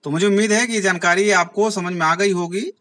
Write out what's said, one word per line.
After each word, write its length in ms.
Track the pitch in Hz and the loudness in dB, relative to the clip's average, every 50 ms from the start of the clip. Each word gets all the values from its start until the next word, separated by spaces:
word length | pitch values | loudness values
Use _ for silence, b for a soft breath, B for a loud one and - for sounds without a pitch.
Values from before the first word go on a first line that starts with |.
| _ | _
तो 60 | 147 | -4
मुझे 180 | 147 165 190 | -2 0 2
उम्मीद 240 | 208 196 202 214 214 | 2 2 2 2 2
है 160 | 208 220 240 | 2 0 0
कि 60 | 233 226 | 0 -2
ये 80 | 214 | -2
जानकारी 500 | 190 190 180 170 180 175 175 185 202 208 | 0 0 -2 0 0 0 2 2 2 2
आपको 400 | 202 180 - 180 - 202 208 220 | 2 2 0 0 -2 -2 -2 0
समझ 220 | 208 196 175 180 180 | -2 -4 -6 -4 -4
में 120 | 175 160 | -2 0
आ 100 | 165 170 | 0 0
गई 160 | 175 202 202 | 2 0 0
होगी। 400 | 190 175 175 170 175 196 247 370 - _ | 0 -2 -4 -4 -6 -6 -6 -8 -10 _